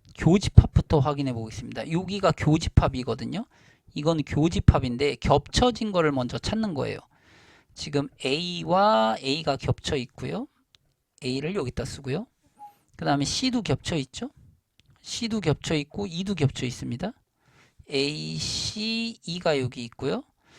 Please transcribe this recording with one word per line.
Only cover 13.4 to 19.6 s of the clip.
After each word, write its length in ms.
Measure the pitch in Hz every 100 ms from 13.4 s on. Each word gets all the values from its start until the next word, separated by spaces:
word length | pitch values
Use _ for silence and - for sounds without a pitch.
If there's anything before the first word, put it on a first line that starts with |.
| 262 247
겹쳐 340 | 190 131 - 165
있죠. 340 | 135 - 254 - - _ _ _ _ _
C도 380 | - - 233 214
겹쳐 340 | 175 135 -
있고 320 | 160 143 - 202
E도 280 | 165 190
겹쳐 320 | 185 139 - 127
있습니다. 460 | 120 131 120 190 - _ _ _ _ _ _ -
A, 460 | 139 143 151 156 160
C, 840 | - - - 214 214 226 226 226
E가 340 | - 170 175
여기 260 | 147